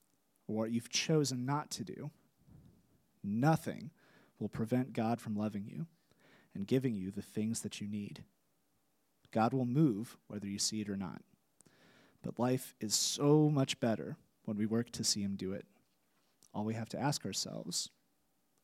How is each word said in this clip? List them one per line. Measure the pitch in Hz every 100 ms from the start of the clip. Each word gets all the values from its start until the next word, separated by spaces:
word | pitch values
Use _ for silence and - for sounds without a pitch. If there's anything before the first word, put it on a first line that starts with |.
| _ _ _ _ -
or | 107
what | 113
you've | 117 -
chosen | - - 160 139 131
not | 123 147 -
to | -
do. | - - 147 - _ _ - - - - _ _ _ _
Nothing | 101 107 143 156 - 65 135 - _ - - _
will | 104
prevent | - 113 127 127
God | 120 113 117
from | - 104
loving | 107 104 101
you | - 165 _ _ _ - - _
and | - 98
giving | 127 131 104
you | 92
the | 101
things | - - 110 113
that | 104 -
you | 104
need. | 104 101 - - _ _ _ _ _ _ _ _ _ _
God | 113 113
will | 131 123
move | 127 156 101 120 - _
whether | 104 101
you | 101
see | - 110
it | 104
or | 98
not. | 90 50 - _ _ _ - _ - - - _
But | 60 -
life | 123 131 - -
is | 107
so | - - - 143 151 151
much | 147 135 -
better | 120 107 78 147 _ _
when | - 107
we |
work | 107 113 117
to | -
see | 113 107
him | 101 98
do | 95
it. | 98 - _ _ _ _ _ _ _ -
All | -
we | 107
have | 113 110
to | -
ask | 131 - 98
ourselves | 95 - 55 - - - - _ _ _ _ _ _